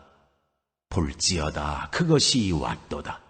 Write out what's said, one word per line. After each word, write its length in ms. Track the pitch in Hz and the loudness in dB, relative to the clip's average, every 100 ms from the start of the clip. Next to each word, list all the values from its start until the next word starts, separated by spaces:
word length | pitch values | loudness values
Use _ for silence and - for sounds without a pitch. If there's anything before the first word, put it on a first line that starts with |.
| - _ _ _ _ _ _ _ _ | -20 _ _ _ _ _ _ _ _
볼지어다, 1000 | 95 76 65 - 87 76 76 76 71 - | -2 -2 -2 -2 0 -2 -2 -4 -4 -4
그것이 580 | - 170 151 - 135 98 | 0 4 4 4 4 2
왔도다. 720 | 80 64 - - 71 - - - | 0 -2 -6 -8 -10 -8 -12 -16